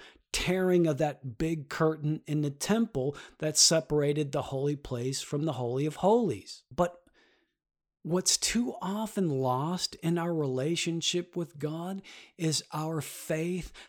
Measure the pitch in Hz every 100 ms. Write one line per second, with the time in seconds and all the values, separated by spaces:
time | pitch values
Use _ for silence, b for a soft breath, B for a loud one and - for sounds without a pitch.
0 | B B _ - - 185 185 180 165 143
1 | 151 - 131 113 160 160 135 - 160 156
2 | 147 156 - 151 147 143 - 220 226 135
3 | 135 - B B 156 147 - 160 156 151
4 | 143 147 143 143 - 135 143 143 - 120
5 | 127 135 - 143 160 123 120 131 151 147
6 | 185 233 214 101 - - - 131 175 -
7 | _ b b b b b _ _ _ _
8 | - 180 180 - - 226 247 - 175 208
9 | 220 - 175 135 131 127 156 180 - -
10 | 165 170 170 165 143 127 147 170 175 165
11 | - 180 175 175 160 147 147 160 175 196
12 | - B B B 160 139 - 151 160 160
13 | 139 - - 156 170 180 - -